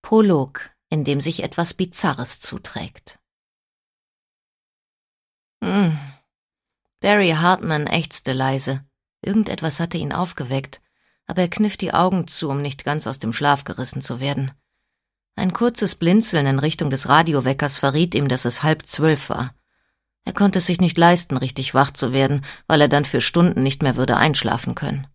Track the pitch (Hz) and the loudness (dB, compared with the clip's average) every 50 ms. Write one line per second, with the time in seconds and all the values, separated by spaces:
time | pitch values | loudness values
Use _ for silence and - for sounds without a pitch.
0 | - - 220 220 220 202 175 147 131 135 _ - - - _ _ _ _ - 151 | -2 2 4 4 6 6 4 2 0 -2 _ -16 -16 -16 _ _ _ _ -4 -2
1 | 143 139 143 143 139 165 165 - 175 160 - - 175 170 - - 185 180 - - | 0 0 -2 0 -2 -4 -4 -4 -6 -6 -4 -4 -4 -4 -2 -4 -4 -4 -2 -2
2 | - 170 139 135 123 - - - - - - - - - - 104 - - _ - | -2 -2 -2 -4 -6 -8 -6 -6 -6 -8 -8 -8 -12 -12 -10 -10 -12 -12 _ -20
3 | _ - - _ _ _ _ _ _ _ _ _ _ _ _ _ _ _ _ _ | _ -20 -20 _ _ _ _ _ _ _ _ _ _ _ _ _ _ _ _ _
4 | _ _ _ _ _ _ _ _ _ _ _ _ _ _ _ _ _ _ _ _ | _ _ _ _ _ _ _ _ _ _ _ _ _ _ _ _ _ _ _ _
5 | _ _ _ _ _ _ _ _ _ _ _ _ - 185 185 202 202 165 156 147 | _ _ _ _ _ _ _ _ _ _ _ _ -4 0 2 2 2 2 0 -2
6 | 143 139 139 _ _ _ _ _ _ _ _ _ _ _ _ _ _ _ _ _ | -8 -14 -20 _ _ _ _ _ _ _ _ _ _ _ _ _ _ _ _ _
7 | - 196 208 208 196 175 160 156 165 175 185 185 - 170 156 147 151 - - 170 | 2 2 4 4 4 2 2 2 4 2 2 2 0 -4 -2 -2 -2 0 -2 -2
8 | 156 - - - - 139 131 131 131 135 135 139 135 139 135 135 139 _ _ _ | -2 -2 -6 -6 -4 -4 -4 -2 0 -2 -2 -2 -2 -4 -6 -6 -8 _ _ _
9 | _ _ _ _ - - 202 220 214 - - - - 160 143 - 170 170 - 165 | _ _ _ _ -6 0 0 0 0 0 -4 -4 -4 -4 -2 -2 -4 -4 -4 -6
10 | - 147 - - 180 175 - - 139 120 135 135 135 139 - - _ _ _ _ | -6 -4 -4 -4 -4 -4 -4 -10 -6 -4 -4 -4 -4 -6 -18 -20 _ _ _ _
11 | _ _ _ _ _ - 165 180 180 170 - - 214 214 202 - - 170 - 117 | _ _ _ _ _ -6 -2 0 0 -2 0 0 0 0 0 -4 -6 0 2 2
12 | 175 185 190 185 170 - - - - 147 135 139 143 143 139 - - 139 147 151 | 2 2 2 0 -2 -4 -6 -6 -4 -4 -4 -4 -4 -6 -8 -6 -6 -6 -4 -4
13 | - 110 131 - - 113 117 - 143 143 143 139 - - - - 127 - - 139 | -4 -6 -8 -6 -6 -6 -4 0 2 2 2 2 0 -10 -8 -8 -8 -8 -8 -8
14 | 131 - 127 120 135 139 143 131 135 135 - _ _ _ _ _ _ _ _ _ | -8 -8 -8 -6 -4 -4 -4 -4 -4 -6 -8 _ _ _ _ _ _ _ _ _
15 | _ _ _ _ _ _ _ - - 180 175 - 233 247 233 - 175 170 - _ | _ _ _ _ _ _ _ -4 -2 -2 0 0 0 0 0 0 -2 -2 -2 _
16 | 170 165 185 220 226 - - 160 139 139 135 135 135 156 151 - 175 147 135 135 | 2 4 4 4 4 2 0 0 2 2 0 2 0 -2 -2 -2 -2 -2 -2 -2
17 | - 139 139 156 165 165 147 139 120 127 135 135 147 143 - - - 139 135 151 | 0 4 4 4 4 4 2 0 2 0 0 0 -2 -2 -2 0 0 0 2 2
18 | 175 175 - - 143 139 120 131 - 120 - - - 156 156 156 - - - - | 0 2 2 0 0 0 -2 0 0 -2 -2 0 0 0 0 0 -2 -10 -4 0
19 | 147 160 156 139 - - - - 131 127 - _ _ _ _ _ _ _ _ _ | 2 2 2 2 0 -6 -4 -4 -4 -6 -8 _ _ _ _ _ _ _ _ _
20 | _ _ _ _ _ - - - 202 202 - 190 170 - 180 170 180 165 - 160 | _ _ _ _ _ -8 0 2 2 4 4 2 0 0 2 2 2 2 4 6
21 | 165 170 175 175 - - 139 127 135 127 - - 131 - - 127 139 139 - - | 6 6 6 6 2 -2 -2 -4 -4 -4 -6 -6 -8 0 2 2 2 2 0 -4
22 | - 117 127 135 135 131 143 139 139 - - - _ _ 160 151 147 135 147 143 | -4 0 2 2 2 2 2 -2 -4 -8 -16 -20 _ _ 4 4 6 6 4 2
23 | 147 - - 127 - - - 170 170 - - - 131 135 135 - 156 135 127 127 | 2 2 0 0 0 2 4 4 4 4 4 2 0 0 0 0 0 0 0 0
24 | 127 131 120 - - 156 143 - - 107 - 113 - 131 120 - 147 139 143 139 | 0 2 2 4 4 2 2 0 -2 -2 -4 -2 -4 -6 -6 -6 -6 -6 -6 -6
25 | 131 - _ | -8 -12 _